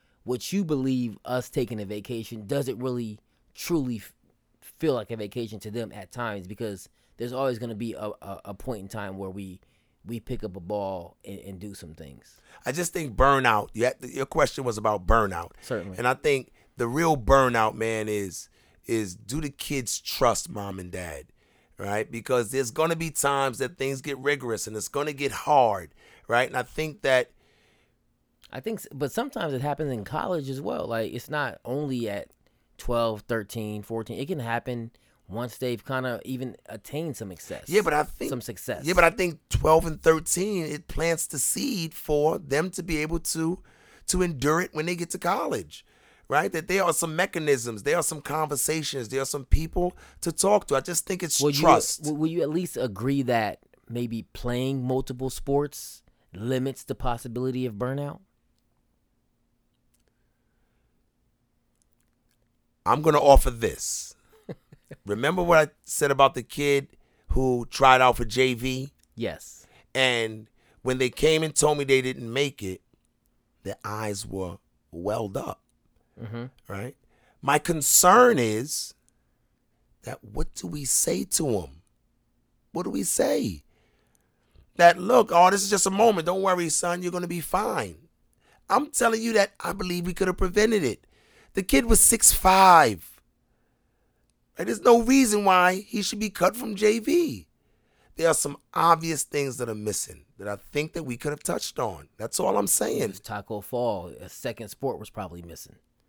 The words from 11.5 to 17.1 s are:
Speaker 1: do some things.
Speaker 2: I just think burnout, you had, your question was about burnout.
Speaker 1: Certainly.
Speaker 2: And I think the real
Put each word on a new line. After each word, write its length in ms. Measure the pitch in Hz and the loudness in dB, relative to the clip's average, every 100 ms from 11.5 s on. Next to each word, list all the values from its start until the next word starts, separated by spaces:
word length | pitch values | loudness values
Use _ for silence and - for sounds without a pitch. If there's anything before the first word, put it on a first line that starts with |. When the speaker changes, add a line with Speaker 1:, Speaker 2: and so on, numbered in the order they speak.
| 95 | -14
Speaker 1:
do 160 | 104 | -14
some 200 | 95 85 | -14 -18
things. 460 | 80 76 64 - _ _ - | -18 -20 -20 -20 _ _ -10
Speaker 2:
I 60 | - | -8
just 200 | 143 175 | -4 -4
think 240 | 180 147 95 | -6 -4 4
burnout, 520 | 135 135 127 107 101 | 4 6 4 2 0
you 120 | 107 120 | 0 0
had, 100 | - | -2
your 260 | 123 131 135 | -8 -6 -4
question 360 | 165 139 - | 0 0 0
was 140 | 127 107 | -6 -2
about 280 | 107 104 90 | -2 0 4
burnout. 420 | 113 104 87 85 - | 4 4 -2 -10 -16
Speaker 1:
Certainly. 380 | - 113 92 92 | -8 -8 -8 -2
Speaker 2:
And 80 | 123 | -2
I 80 | |
think 380 | 131 151 139 - _ _ - | 0 0 0 -2 _ _ -6
the 100 | 120 | -4
real 300 | 135 165 | 0 2